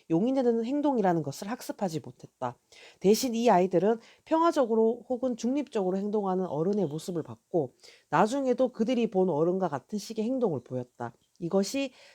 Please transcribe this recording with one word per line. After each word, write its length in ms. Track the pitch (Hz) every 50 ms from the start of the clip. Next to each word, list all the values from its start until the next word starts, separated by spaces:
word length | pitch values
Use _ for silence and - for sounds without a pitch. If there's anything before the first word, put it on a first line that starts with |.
| _ _
용인되는 540 | 165 165 208 247 269 269 254 240 233 226 226
행동이라는 580 | 226 277 294 285 302 269 240 196 185 170 170 151
것을 260 | 139 135 - 208 196
학습하지 480 | 240 247 - - - - 214 185 160 151
못했다. 560 | 120 123 127 _ - - _ _ 127 123 120 - _ _ - - - - - _
대신 340 | - 180 220 220 - 262 220
이 160 | 226 233 240
아이들은 480 | 208 175 185 185 - 170 170 208 233 226 - - - _ _
평화적으로 800 | - 302 320 330 339 330 311 262 208 226 220 220 226 240 240 - _
혹은 280 | 254 233 254 262 247
중립적으로 600 | 226 - 233 262 294 277 - - 220 190 185 180
행동하는 500 | 196 196 208 202 214 202 190 185 185 185
어른의 400 | 170 - 147 160 185 208 214 190
모습을 360 | 147 143 160 - - 180 165 139
봤고, 500 | - 117 - _ _ - 175 143 123 - _ _ - - _ _ _
나중에도 580 | - 156 190 214 240 285 277 254 247 240 262 247
그들이 400 | - - 220 208 262 240 233 220
본 200 | - 185 185 185
어른과 380 | 160 143 160 175 180 190 190 170
같은 300 | 147 - - _ - 208
식의 260 | 196 - 226 220 214
행동을 360 | 226 262 262 240 208 156 127 -
보였다. 500 | - 127 127 123 - _ _ 123 117 - _ _ _ _ _
이것이 540 | 175 165 180 196 202 196 - 277 277 269 - - - - -